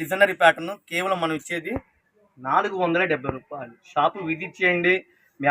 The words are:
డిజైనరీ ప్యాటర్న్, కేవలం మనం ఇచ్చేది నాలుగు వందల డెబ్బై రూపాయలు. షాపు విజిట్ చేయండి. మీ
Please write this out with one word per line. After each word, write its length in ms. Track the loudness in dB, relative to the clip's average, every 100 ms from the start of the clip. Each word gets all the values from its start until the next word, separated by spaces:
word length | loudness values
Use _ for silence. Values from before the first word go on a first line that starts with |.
డిజైనరీ 360 | -6 2 2 6
ప్యాటర్న్, 320 | 4 4 -2 -10 _
కేవలం 280 | -4 -2 0
మనం 100 | -2 -4
ఇచ్చేది 320 | -6 -8 -6 -8 -8 _ _ _ _ _
నాలుగు 380 | -2 0 0 0
వందల 200 | 0 2 0
డెబ్బై 180 | 0 -4 -8
రూపాయలు. 380 | -10 -14 -14 -18 -6
షాపు 280 | 0 0 0 -6
విజిట్ 260 | -6 -8 -2
చేయండి. 340 | 0 2 2 0 -2 _ _ -2
మీ 60 | 2